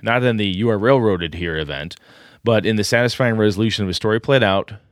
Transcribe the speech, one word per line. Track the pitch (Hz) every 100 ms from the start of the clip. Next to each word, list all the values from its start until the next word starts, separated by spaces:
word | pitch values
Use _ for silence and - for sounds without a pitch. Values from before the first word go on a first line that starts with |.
Not | 113 123
in | 123 110
the | 101
"You | 92 117
are | 104
railroaded | 117 135 110 90 85
here" | 87 87 78
event, | 73 69 78 - _ - - _
but | 117 110
in | 110 107
the |
satisfying | 101 120 120 - 123 110
resolution | 107 95 110 104
of | 95
a |
story | 90 107 113
played | - 135
out | 104 95 - 101 _